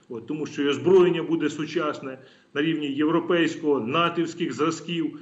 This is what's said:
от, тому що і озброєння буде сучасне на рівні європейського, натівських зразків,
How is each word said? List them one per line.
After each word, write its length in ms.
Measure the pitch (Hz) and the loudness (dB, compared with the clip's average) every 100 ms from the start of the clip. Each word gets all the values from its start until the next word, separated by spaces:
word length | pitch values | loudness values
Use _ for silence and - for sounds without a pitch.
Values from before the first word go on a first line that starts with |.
| - | -16
от, 180 | 117 - | -14 -8
тому 180 | 151 143 | -8 -6
що 180 | - | -2
і 40 | 143 | -2
озброєння 560 | 131 151 190 175 165 | 0 6 6 6 4
буде 260 | 151 160 147 | 0 0 0
сучасне 680 | 151 151 175 151 - 135 127 - - _ | -2 -4 -2 -4 -4 -10 -14 -18 -20 _
на 80 | 143 | -2
рівні 260 | 160 151 147 | 0 0 -2
європейського, 920 | 135 151 170 - 175 160 - 151 135 | 0 2 2 2 2 2 0 0 0
натівських 760 | 113 160 170 170 165 - 156 | 0 0 2 0 -4 -4 -6
зразків, 640 | 123 160 160 170 170 143 - | 0 -2 -2 -6 -4 -4 -6